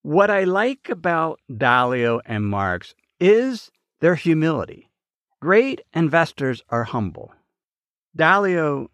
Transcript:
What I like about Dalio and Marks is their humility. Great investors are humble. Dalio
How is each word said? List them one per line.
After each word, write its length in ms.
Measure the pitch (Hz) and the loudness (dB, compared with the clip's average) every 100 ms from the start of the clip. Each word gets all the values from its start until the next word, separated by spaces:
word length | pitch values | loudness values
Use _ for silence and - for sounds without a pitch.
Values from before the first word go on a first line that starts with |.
What 300 | - 156 202 | 0 2 2
I 140 | 202 | 2
like 440 | 190 185 233 269 - | 0 0 -2 -4 -10
about 500 | 214 175 170 160 - _ | -6 -2 -2 -2 -6 _
Dalio 720 | 117 131 123 123 127 117 117 | -2 2 2 2 0 0 -2
and 220 | - 110 104 | -4 -6 -4
Marks 480 | 101 98 87 - _ _ _ | -2 -2 -4 -8 _ _ _
is 500 | 175 220 254 240 - _ _ _ | 4 4 2 -6 -12 _ _ _
their 140 | 160 | 0
humility. 760 | 175 170 160 156 151 85 - _ _ _ _ _ _ | 2 0 2 0 -2 -6 -12 _ _ _ _ _ _
Great 400 | 147 202 262 262 - | 2 2 2 -4 -8
investors 680 | 160 165 165 165 - 135 120 _ | -2 0 2 0 -4 -6 -6 _
are 140 | 117 | -6
humble. 500 | 113 127 101 80 - _ _ _ _ _ _ _ _ 160 | -4 -6 -6 -8 -20 _ _ _ _ _ _ _ _ 0
Dalio 720 | 160 190 202 180 156 143 135 | 2 4 2 0 -2 -4 -8